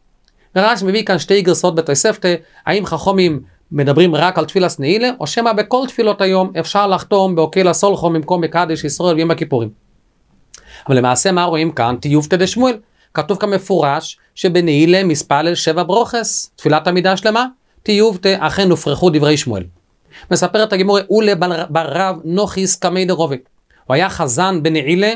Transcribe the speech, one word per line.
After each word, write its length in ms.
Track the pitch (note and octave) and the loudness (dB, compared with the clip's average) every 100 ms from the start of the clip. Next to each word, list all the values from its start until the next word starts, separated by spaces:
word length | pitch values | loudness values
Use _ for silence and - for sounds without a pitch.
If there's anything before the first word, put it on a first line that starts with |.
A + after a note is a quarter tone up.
| _ _ _ _ _ F#3 | _ _ _ _ _ 0
ורש"י 280 | G#3+ A3 | 0 0
מביא 180 | F#3+ G#3+ | 0 -2
כאן 160 | G#3+ F3 | 0 -2
שתי 240 | - G3+ | 2 2
גרסאות 320 | F3+ D#3+ F3+ | 2 0 0
בתוספתא, 600 | D#3+ D#3+ C#3 A3 G#3+ F#3 E3+ - - - | -2 -2 0 0 0 -2 -2 -6 -10 -4
האם 200 | G3 D#3+ | -2 -2
חכמים 540 | D#3+ G3 F#3+ F3+ C#3 - _ - | -4 0 2 2 0 -8 _ -8
מדברים 420 | D3 D3 D3+ F3+ | -2 2 4 4
רק 240 | D3+ F3+ F3 | 4 0 0
על 60 | |
תפילת 360 | D#3 F#3+ F3 C#3 | -2 0 -2 -2
נעילה, 300 | C#3 G#3+ B3 B3+ | -2 0 0 -4
או 60 | D3+ | -4
שמא 260 | A#3+ A3+ | -2 0
בכל 320 | G#3+ G3+ B3 C4 | 0 -2 -2 -2
תפילות 320 | - G#3+ G3+ | -2 -2 2
היום 320 | F#3+ F#3+ F#3+ F#3 | 0 2 0 -4
אפשר 260 | D#3+ G3+ G3+ | -4 0 0
לחתום 500 | F3+ - G3+ F#3+ E3 | -2 0 0 2 0
בעוקל 320 | D#3 F#3+ F3+ | 0 2 2
הסולחון 440 | E3 G3+ D#3+ E3+ | 2 0 2 0
במקום 280 | E3 D3+ F3+ | -2 -2 -2
מקדש 440 | D#3+ E3 F3 D#3 | 0 -2 -2 -2
ישראל 320 | D3 - F3+ D#3+ | -4 -2 0 2
ויום 140 | E3 | 0
הכיפורים. 380 | D#3+ D3+ B2 A2 - _ _ _ _ _ _ _ - - - - | -2 -2 -2 -4 -10 _ _ _ _ _ _ _ -20 -20 -14 0
אבל 80 | B2+ | 2
למעשה 360 | B2 B2 F#3+ | 2 0 0
מה 120 | F3+ | 0
רואים 280 | F3 D#3+ D#3+ | 0 0 -2
כאן? 240 | D3+ A#2 B2 | -2 -2 -2
תיובתא 360 | D3 D3 D3 F3+ | 0 0 2 0
דשמואל. 380 | F#3 A#3 B3+ G#3+ _ _ _ | 0 0 0 0 _ _ _
כתוב 240 | D#3 D3+ G3 | -8 -4 -2
כאן 120 | G#3 | -2
מפורש 680 | F#3+ - F3+ C#3+ D3 - - _ | -2 0 0 0 -2 -6 -18 _
שבנעילה 680 | - F#3 F3 E3+ C#3+ E3 F#3 | -4 0 2 2 4 4 4
מתפלל 500 | F#3+ D3+ - C#3+ E3 | 2 -2 0 0 0
שבע 280 | E3+ E3 D#3+ | -2 -2 -2
ברוכס, 680 | E3+ G#3+ A#3 A#3 A3 - - - | 0 0 0 -2 -4 -6 -10 -4
תפילת 320 | D3+ D3+ F3+ | 0 0 2
עמידה 280 | F3+ F#3 F#3+ | 0 0 0
שלמה, 300 | A3 A3 B3+ - _ _ | 0 0 -2 -8 _ _
תיובתא, 540 | - G3+ A3 F3+ G3 F#3+ | -2 2 2 2 0 0
אכן 320 | D#3 F3+ F#3+ | -2 0 2
הופרכו 400 | D3+ D3 C#3 F3+ | 2 0 2 2
דברי 260 | D3+ D3 D3+ | 4 2 0
שמואל. 260 | B2+ G2 F2 _ _ _ _ - - | -2 -6 -8 _ _ _ _ -18 -4
מספרת 420 | F3 F3+ G#3+ G#3+ | -2 0 0 0
הגימורה, 280 | F#3+ G3 G3+ G3 | 0 2 0 2
"אולה 240 | G#3+ G#3 | 2 2
בר, 300 | F#3 F3+ E3 E3+ | 0 -2 -4 -4
בר 180 | D#3 D#3 | -4 -2
רב 280 | E3 F#3+ D#3+ | -2 -2 -4
נוחיס 520 | D#3+ F3+ G3+ F#3+ F#3 - | -4 -2 -2 -2 -4 -2
קמי 280 | F3+ F3+ | -2 -2
דרובה". 320 | F#3 D#3+ D#3+ B2+ _ _ _ _ - | -2 -2 -2 -4 _ _ _ _ -2
הוא 80 | |
היה 160 | C#3 F#3+ | 0 0
חזן 520 | - C#3+ E3 F#3 F3+ | -2 -4 0 0 0
בנעילה 500 | D#3 D#3 C#3 F3+ G#3+ | 0 -2 0 0 0